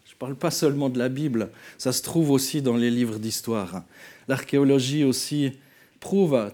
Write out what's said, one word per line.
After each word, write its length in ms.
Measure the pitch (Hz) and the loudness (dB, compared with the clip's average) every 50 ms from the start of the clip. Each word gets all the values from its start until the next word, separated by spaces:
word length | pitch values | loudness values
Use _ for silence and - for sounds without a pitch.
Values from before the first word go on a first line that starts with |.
| _ | _
Je 80 | - | -20
ne 60 | - _ | -16 _
parle 160 | 127 127 139 | -10 -10 -6
pas 160 | 139 - 165 | -4 -4 -2
seulement 380 | 160 - 165 147 139 143 143 135 | 0 2 2 2 2 2 0 0
de 100 | 127 123 | 0 0
la 100 | 120 131 | -2 -2
Bible, 420 | 131 135 151 151 123 113 101 - - - - - - - | -2 -2 -2 -2 0 -2 -2 -4 -8 -16 -20 -20 -18 -6
ça 140 | - 131 | -4 -2
se 100 | 127 - | -2 -2
trouve 280 | - - - 165 160 143 | -4 -2 0 2 4 4
aussi 320 | 139 131 135 - - 151 | 4 2 2 0 -2 -2
dans 140 | 139 127 117 | 0 0 2
les 140 | 120 120 120 | 2 2 2
livres 280 | 120 120 123 117 110 107 | 2 0 0 -2 -2 -4
d'histoire. 640 | 107 113 107 - - 120 113 107 98 87 87 92 - - - - - - - - _ | -6 -6 -6 -6 -4 -4 -4 -4 -4 -6 -8 -10 -12 -14 -20 -20 -20 -20 -20 -12 _
L'archéologie 800 | - 135 131 - - - 139 143 135 139 135 123 127 143 151 147 | -4 -4 -4 -2 0 2 2 4 4 4 4 2 0 0 2 2
aussi 480 | 135 123 - - - 147 147 143 135 - - _ _ _ _ _ _ _ _ | 2 2 0 -4 -4 -2 -2 -2 -2 -4 -8 _ _ _ _ _ _ _ _
prouve 500 | - - 190 196 190 160 139 120 107 101 | -6 -2 2 2 2 4 2 0 0 -4